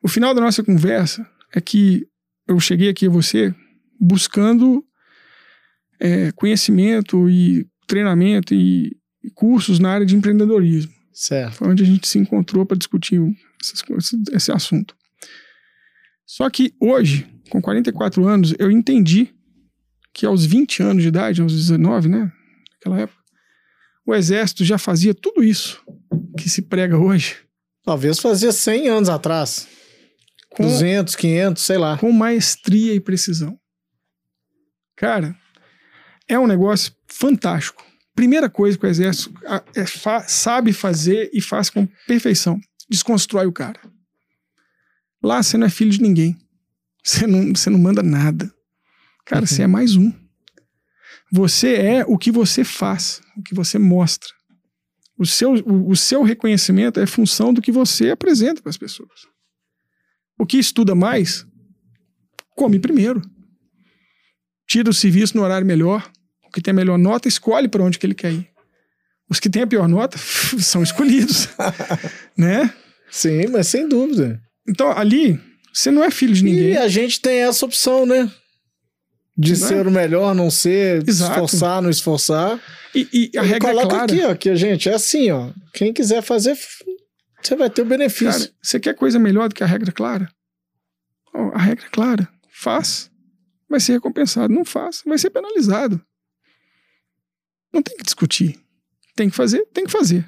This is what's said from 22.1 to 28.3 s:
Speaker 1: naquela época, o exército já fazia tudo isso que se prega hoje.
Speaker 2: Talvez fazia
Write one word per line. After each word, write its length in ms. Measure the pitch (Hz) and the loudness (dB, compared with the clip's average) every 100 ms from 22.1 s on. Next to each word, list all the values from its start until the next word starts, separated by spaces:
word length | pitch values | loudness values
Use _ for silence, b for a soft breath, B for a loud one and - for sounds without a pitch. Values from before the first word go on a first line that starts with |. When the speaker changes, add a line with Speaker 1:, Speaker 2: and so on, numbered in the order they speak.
| 202 208 b b b b | 0 -2 b b b b
Speaker 1:
naquela 280 | _ 185 190 | _ -6 -6
época, 160 | 214 _ _ _ _ _ _ _ _ _ - | -6 _ _ _ _ _ _ _ _ _ -4
o 80 | |
exército 500 | 220 165 202 214 - 175 | 0 0 0 -2 -2 0
já 120 | 202 | 0
fazia 360 | - 170 190 | 0 0 0
tudo 300 | 190 392 440 | 0 -2 2
isso 380 | 220 202 - - - - _ - - - | 2 2 -6 -14 -20 -20 _ -8 -8 -10
que 120 | 175 | -6
se 120 | - | -6
prega 360 | 190 185 185 165 | -4 -2 2 2
hoje. 400 | 185 190 - - _ _ _ _ | 4 2 0 -10 _ _ _ _
Speaker 2:
Talvez 360 | - 151 143 165 | -6 -2 0 0
fazia 320 | 240 | 0